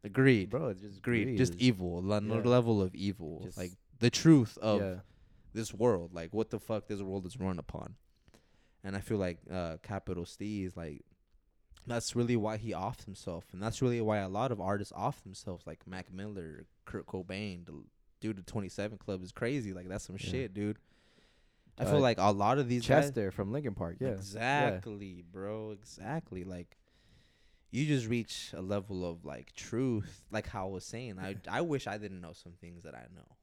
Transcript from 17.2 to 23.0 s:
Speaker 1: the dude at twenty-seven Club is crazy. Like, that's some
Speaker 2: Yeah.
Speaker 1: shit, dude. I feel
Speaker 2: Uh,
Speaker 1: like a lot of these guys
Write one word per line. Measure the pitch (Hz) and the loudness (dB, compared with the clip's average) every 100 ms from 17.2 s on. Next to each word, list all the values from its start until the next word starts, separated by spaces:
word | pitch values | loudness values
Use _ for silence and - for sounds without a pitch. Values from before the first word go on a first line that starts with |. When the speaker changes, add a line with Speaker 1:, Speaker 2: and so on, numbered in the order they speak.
| 90 95 104 87 | -6 -6 -6 -8
Speaker 1:
the | 82 76 50 _ _ _ | -12 -16 -16 _ _ _
dude | 107 95 | -6 -4
at | 85 | -6
twenty-seven | 113 92 - 104 107 | -6 -4 -4 -6 -6
Club | - 95 | -6 -6
is | 90 | -6
crazy. | - 120 143 104 | -4 -2 0 -2
Like, | 90 92 | -6 -6
that's | 98 | -8
some | - 95 | -6 -8
Speaker 2:
Yeah. | 113 | -4
Speaker 1:
shit, | 123 117 | -4 -4
dude. | 95 104 107 _ _ _ _ _ _ _ _ _ - | -2 -2 -2 _ _ _ _ _ _ _ _ _ -4
I | |
feel | - 147 | 4 6
Speaker 2:
Uh, | |
Speaker 1:
like | 127 113 | 6 6
a | 101 | 6
lot | 101 101 135 | 6 4 4
of | 123 | 2
these | 123 117 | 0 6
guys | 143 | 6